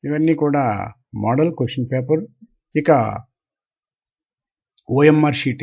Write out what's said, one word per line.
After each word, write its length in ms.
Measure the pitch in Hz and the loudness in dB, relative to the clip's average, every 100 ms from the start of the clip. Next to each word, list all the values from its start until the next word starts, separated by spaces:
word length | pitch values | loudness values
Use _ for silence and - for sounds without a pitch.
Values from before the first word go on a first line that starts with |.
| 143 | -4
ఇవన్నీ 280 | 151 160 156 | 0 0 2
కూడా 200 | 151 143 131 101 95 - _ 113 107 | 0 0 0 -2 -6 -12 _ -6 -2
మోడల్ 260 | 127 160 165 | 0 0 -2
క్వశ్చన్ 280 | 123 - 123 | -6 -4 -4
పేపర్. 320 | 131 131 156 214 _ - _ _ 151 | -4 -2 -2 -4 _ -20 _ _ -6
ఇక 100 | 151 147 110 104 - _ _ _ _ _ _ _ _ _ _ _ _ _ _ _ _ 127 | 2 2 2 -6 -14 _ _ _ _ _ _ _ _ _ _ _ _ _ _ _ _ 2
ఓఎంఆర్ 380 | 147 156 151 131 | 4 6 2 0
షీట్ 200 | - 123 | -4 -4